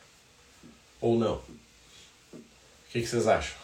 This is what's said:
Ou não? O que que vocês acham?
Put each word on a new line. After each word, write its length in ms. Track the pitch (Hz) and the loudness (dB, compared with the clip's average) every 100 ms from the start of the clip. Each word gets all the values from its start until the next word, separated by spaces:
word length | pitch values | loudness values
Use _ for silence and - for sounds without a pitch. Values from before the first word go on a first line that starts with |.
| - - - - - - - - - - | -20 -20 -20 -20 -20 -20 -20 -20 -20 -4
Ou 200 | 117 117 | 2 2
não? 160 | 110 | 2
O 80 | - - - - - - - - - - - - - - - - | -2 -8 -20 -20 -20 -20 -20 -20 -20 -20 -20 -20 -20 -20 -20 -8
que 120 | 120 | -6
que 40 | 113 | -2
vocês 220 | 120 107 | 0 4
acham? 260 | - - - | 2 0 -10